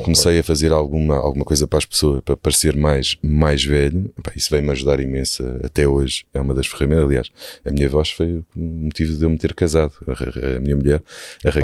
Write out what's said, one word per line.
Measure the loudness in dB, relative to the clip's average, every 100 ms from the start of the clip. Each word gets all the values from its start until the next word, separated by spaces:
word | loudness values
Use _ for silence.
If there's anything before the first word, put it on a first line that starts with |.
comecei | 2 2 4 2
a |
fazer | 2 0 2
alguma, | 2 2 0 0 0
alguma | 0 -2
coisa | 0 0 2
para | 0
as |
pessoas, | 0 0 2 2
para | 0 -2
parecer | 0 0 2
mais, | 2 2 2 0 -2
mais | 0 4 4 2
velho. | 2 2 2 0 -4 -8
Pá, | -12
isso | -6 -2
veio-me | 0 0
ajudar | 0 0 0
imenso | 0 -4 -4 -6 -6 -6
até | -4 0 2
hoje. | 2 0 -4 -6
É | -4
uma | -2
das | -2 -4
ferramentas. | -2 0 2
Aliás, | 2 0 -2 -10 -20 -12
a | -4
minha | 0 2
voz | 2 0
foi | -2 -2 -4
o | -8 -8
motivo | -8 -4 -6 -2 -2 0
de |
eu | 0
me | 0
ter | -2
casado. | 0 0 2 0 -4 -8
A |
Ra-, | -6 -6 -4 -4 -2
a |
minha | 0
mulher, | 2 2 0 -2 -16 -18 -6
a | -2
Raquel, | 2